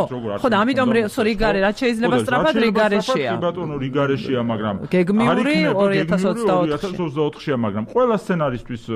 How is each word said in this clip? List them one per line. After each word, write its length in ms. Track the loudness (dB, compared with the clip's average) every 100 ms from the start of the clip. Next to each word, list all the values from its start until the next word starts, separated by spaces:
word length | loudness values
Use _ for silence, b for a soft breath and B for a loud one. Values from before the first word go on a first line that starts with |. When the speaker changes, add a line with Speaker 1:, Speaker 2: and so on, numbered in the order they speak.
| 2
Speaker 1:
როგორ 220 | -2 -6
Speaker 2:
ხო, 180 | -2 0
და 100 | 2
ამიტომ 300 | 2 2 2
Speaker 1:
არჩევნებს 60 |
Speaker 2:
რე-, 80 | 2
ხო, 80 | 0
Speaker 1:
გახსოვს, 180 | 0 0
Speaker 2:
რიგარე-, 300 | 2 0 2
Speaker 1:
ხო? 80 | 0
Speaker 2:
რაც 100 | 0
შეიძლება 280 | 0 0 2
Speaker 1:
ხო, 80 |
და 80 | 2
Speaker 2:
სწრაფად, 240 | 2 2 2
Speaker 1:
რაც 80 |
შეიძლება 160 | 2 2
Speaker 2:
რიგარეშია. 320 | 4 2 2
Speaker 1:
სწრაფად, 300 | 0 0 0
კი, 100 | -2
ბატონო, 340 | -2 -4 -4 -4
რიგარეშია, 640 | -2 0 0 0 0 -2
მაგრამ 340 | 0 -2 -2 -4
Speaker 2:
გეგმიური 500 | -2 0 2 2 2
Speaker 1:
არ 60 | 2
იქნება 420 | 2 2 2 2
Speaker 2:
ორი 160 | 2 2
ათას 240 | 0 0
ოცდაოთხში. 200 | 0 0
Speaker 1:
გეგმიური 200 | 0 2
ორი 100 | 2
ათას 280 | -2 -4 -4
ოცდაოთხშია, 560 | -4 -2 -2 -2 -4 -2
მაგრამ 280 | -2 -4 -4
ყველა 300 | 0 0 0
სცენარისთვის 640 | -2 -2 -2 -4 -8 -10 -6